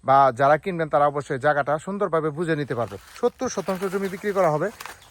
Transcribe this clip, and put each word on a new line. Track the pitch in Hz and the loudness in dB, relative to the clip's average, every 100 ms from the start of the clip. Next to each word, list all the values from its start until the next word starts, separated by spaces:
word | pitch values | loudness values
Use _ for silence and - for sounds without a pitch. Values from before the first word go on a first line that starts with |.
বা | 131 139 135 117 | 4 6 6 4
যারা | 139 151 | 4 4
কিনবেন | 196 175 151 | 0 -4 0
তারা | 151 147 | 2 2
অবশ্যই | 143 - 135 | 0 -4 -2
জায়গাটা | 147 147 135 151 | 0 0 0 -2
সুন্দরভাবে | - 202 196 160 156 | -4 -4 -2 0 -2
বুঝে | 143 165 151 | -4 -4 -4
নিতে | 139 | -4
পারবে। | 120 110 98 - - | -4 -6 -8 -18 -4
সত্তর | 240 - 254 | -4 -2 -6
শতাংশ | - 185 185 | -6 -6 -4
জমি | 190 190 196 | -4 -4 -6
বিক্রি | 185 208 | -6 -4
করা | 196 175 | 2 2
হবে | 151 196 - - - - | 2 -2 -6 -16 -18 -6